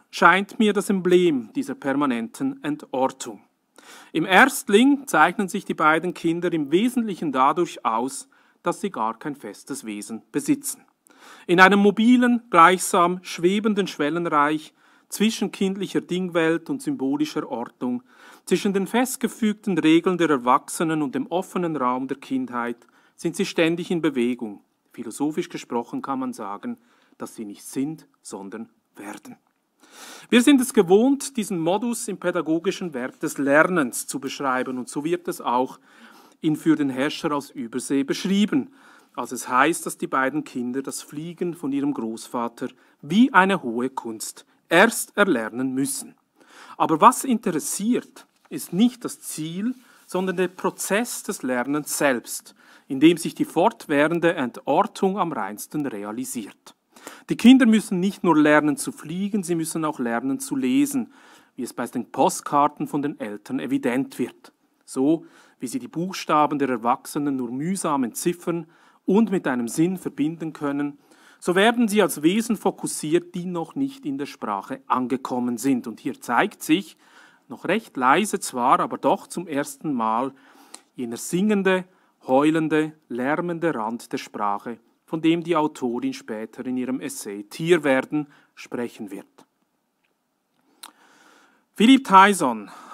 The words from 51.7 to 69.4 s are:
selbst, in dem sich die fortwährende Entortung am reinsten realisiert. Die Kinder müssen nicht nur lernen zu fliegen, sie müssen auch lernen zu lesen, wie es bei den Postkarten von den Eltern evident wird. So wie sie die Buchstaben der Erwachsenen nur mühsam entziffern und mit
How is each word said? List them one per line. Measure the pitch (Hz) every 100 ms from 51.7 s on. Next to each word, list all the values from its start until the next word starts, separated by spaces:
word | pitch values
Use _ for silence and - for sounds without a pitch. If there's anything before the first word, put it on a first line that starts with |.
| 147 139 -
selbst, | 147 123 - - - _ _ - _
in | 135
dem | 156 175
sich | 165 -
die | 151
fortwährende | - 196 - - 143 156 170 170
Entortung | 180 123 - - 151 202 - 196 196
am | 170
reinsten | 131 98 104 - 151 139
realisiert. | 104 104 107 127 123 98 - - _ _ _ - - -
Die | 165
Kinder | 226 262 247
müssen | 220 - 180
nicht | 190 190
nur | 185 156
lernen | 151 151 151 139
zu | -
fliegen, | - 147 175 202 208
sie | 165 170
müssen | 160 165 156
auch | 147
lernen | 120 117 135 135
zu | - 139
lesen, | 127 131 143 143 110 _ - - _ -
wie |
es | 120
bei | - 117
den | 127 107
Postkarten | - 170 - - 147 143 - 151
von | 151
den | 143 -
Eltern | 113 104 - 131
evident | 143 135 135 123 135 -
wird. | 120 - - _ _ _ _
So | 131 139 160 165 _ _ _
wie | 117
sie | 131
die | 117
Buchstaben | 160 180 180 - 156 147 151
der | 139
Erwachsenen | 123 120 135 - 160 143 135
nur | 120
mühsam | 127 156 190 170 143
entziffern | 120 - 175 175 - 170 165 _ _ _ -
und | 196 220
mit | 190